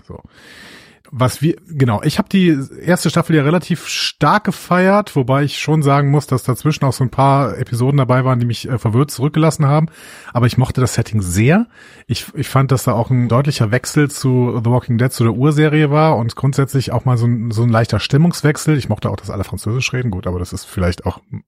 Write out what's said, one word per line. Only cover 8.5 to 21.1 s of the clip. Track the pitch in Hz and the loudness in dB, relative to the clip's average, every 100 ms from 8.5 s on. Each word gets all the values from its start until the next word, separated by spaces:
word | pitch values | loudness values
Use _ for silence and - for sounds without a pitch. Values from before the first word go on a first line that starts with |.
| 113 - | -4 -4
äh, | 123 | -4
verwirrt | 117 117 147 | 0 0 0
zurückgelassen | - 147 156 156 - 139 | -2 -2 2 0 2 0
haben. | 151 160 - - - - | 2 0 -6 -20 -20 -6
Aber | 123 117 | 0 0
ich | - | 2
mochte | 123 - | 0 0
das | 123 | -2
Setting | - - 107 | -2 -2 -2
sehr. | 90 90 120 196 240 - - - - | -2 2 4 4 0 -8 -20 -14 -8
Ich, | 120 - | -8 -8
ich | 156 - | -8 -2
fand, | 135 135 | 0 2
dass | 131 | 0
da | - | 0
auch | 113 113 | -2 0
ein | 127 117 | 0 2
deutlicher | 117 143 - 110 | 2 0 0 0
Wechsel | 123 - 151 143 | -2 -2 0 0
zu | - 135 127 123 113 | 0 0 2 0 0
The | 113 | 0
Walking | 123 - 113 | 0 0 0
Dead, | 131 | 0
zu | - | 0
der | 117 | 0
Urserie | 110 147 147 151 151 147 | 2 2 2 2 2 2
war | 151 156 113 | 4 2 2
und | 117 | -2
grundsätzlich | - 139 139 135 135 - | -2 -2 0 0 0 -2
auch | 117 | -2
mal | 127 120 | 0 0
so | 120 | 2
ein, | 120 117 | 0 -2
so | 110 | 0
ein | 120 | 2
leichter | 113 117 104 | 2 2 -2
Stimmungswechsel. | - 143 175 - 147 147 - 147 | 0 2 2 2 0 0 0 0
Ich | - | 0
mochte | 104 104 | -4 -4
auch, | 101 | -6
dass | 101 | -8
alle | 101 | -8
Französisch | - 95 107 127 - | -8 -6 -4 -4 -4
reden. | 127 123 | -4 -4
Gut, | 92 92 | -4 -4
aber | 90 | -6
das | 90 | -6
ist | 92 | -10
vielleicht | - - 90 - | -10 -4 -2 -2
auch | - | -6